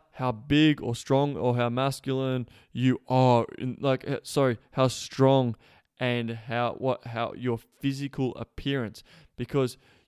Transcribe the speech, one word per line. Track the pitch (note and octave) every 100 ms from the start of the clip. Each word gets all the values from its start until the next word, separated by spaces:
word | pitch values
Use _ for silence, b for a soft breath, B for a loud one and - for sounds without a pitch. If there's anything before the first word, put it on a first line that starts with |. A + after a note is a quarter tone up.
| _
how | - B2+
big | A2 C#3 D3 D#3 D3
or | -
strong | A#2+ - C3+ C#3+ A2+
or | B2 A#2+
how | A#2+
masculine | A#2+ C3+ C3+ C3+ C3 C3 B2+ A#2+ B B
you | A#2+ B2+ B2+ -
are, | B2+ B2+ A#2+ - G1+
in, | B2+ -
like, | C#3 C3 -
uh, | C#3
sorry, | - D3 C3+ A2+ b
how | - C3
strong | - - - C3+ C3+ B2 A2+ b b b -
and | B2+ A#2+ A2+
how, | A2+ A2+ A#2 A#2+
what, | - C3 B2 B2
how | A2+ A#2 -
your | B2 A#2
physical | - _ C#3 C3+ C#3 C#3 B2+ -
appearance, | A#2 - C#3+ C#3 A2 G#2+ - B B -
because | A#2+ C#3+ C3 - b b